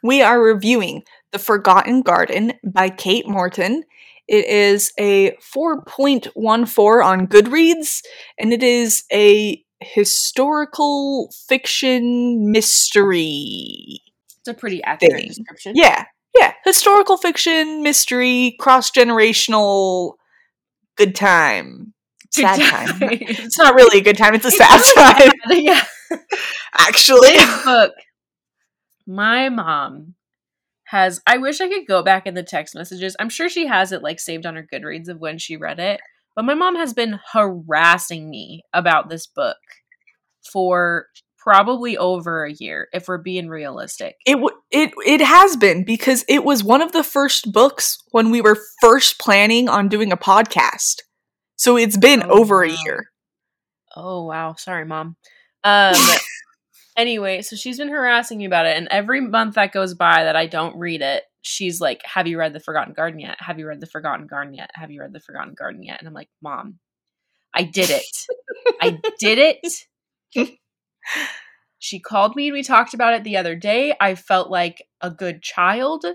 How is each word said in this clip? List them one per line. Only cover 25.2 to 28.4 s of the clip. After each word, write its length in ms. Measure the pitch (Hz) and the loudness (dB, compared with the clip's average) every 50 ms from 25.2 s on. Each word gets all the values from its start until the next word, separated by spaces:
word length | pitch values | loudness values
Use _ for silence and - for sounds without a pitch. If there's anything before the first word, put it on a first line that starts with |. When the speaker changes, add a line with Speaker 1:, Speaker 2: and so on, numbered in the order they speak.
| 285 269 | 8 8
Speaker 1:
time. 100 | - - - 226 | 6 4 0 0
Speaker 2:
sad, 160 | 370 339 294 | 0 2 2
<laughs> 460 | 302 359 277 - - - - - _ | 2 2 2 0 -4 -12 -20 -12 _
yeah. 60 | 339 - _ _ - 381 - - - - - - - - | -10 -10 _ _ -10 -8 -8 -10 -10 -12 -14 -8 0 0
Speaker 1:
Actually. 540 | - 214 220 - - - 262 247 254 269 320 | 2 2 2 2 4 6 8 10 10 10 10
Speaker 2:
Good 300 | 311 294 240 226 - - | 8 6 6 4 -4 -2
book. 280 | 262 254 233 214 - - - _ _ _ _ _ _ _ _ | 2 4 4 4 2 0 -10 _ _ _ _ _ _ _ _